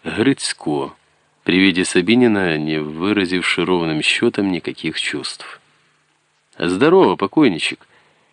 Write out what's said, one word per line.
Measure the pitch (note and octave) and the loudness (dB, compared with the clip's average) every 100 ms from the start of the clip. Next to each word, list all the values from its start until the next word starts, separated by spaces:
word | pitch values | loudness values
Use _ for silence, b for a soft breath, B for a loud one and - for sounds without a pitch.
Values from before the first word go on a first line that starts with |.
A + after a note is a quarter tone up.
Грицько, | D#2+ E2+ C3 C#3 - - - C#2+ C2+ - _ _ _ _ - | -6 0 0 0 -4 -6 -4 -4 -6 -12 _ _ _ _ 0
при | F2 | 4
виде | F#2+ F2+ | 4 2
Сабинина | F2+ - F2+ A#2+ B2 G#2 F#2 D#2 | 0 0 4 4 4 2 0 0
не | D#2 D#2 | -2 -4
выразивший | D2+ D#2 F#2+ G#2 F2+ F2+ - - | -4 -4 -2 0 0 -2 -2 -2
ровным | E3 F2+ E2 D#2 | 0 0 0 -2
счётом | - - A#2+ A2 G2 | -2 0 0 0 -2
никаких | F2 - - D#2+ - | -2 -6 -8 -8 -6
чувств. | - C#2+ - - - - _ _ _ _ _ _ _ _ _ - | -6 -8 -10 -14 -18 -20 _ _ _ _ _ _ _ _ _ -6
«Здорово, | E2+ F#2 D3 F#3+ C3 F2 | -4 2 4 4 4 2
покойничек», — | G2 - C#3 D#2+ - - _ _ _ _ _ | -2 2 2 2 -4 -8 _ _ _ _ _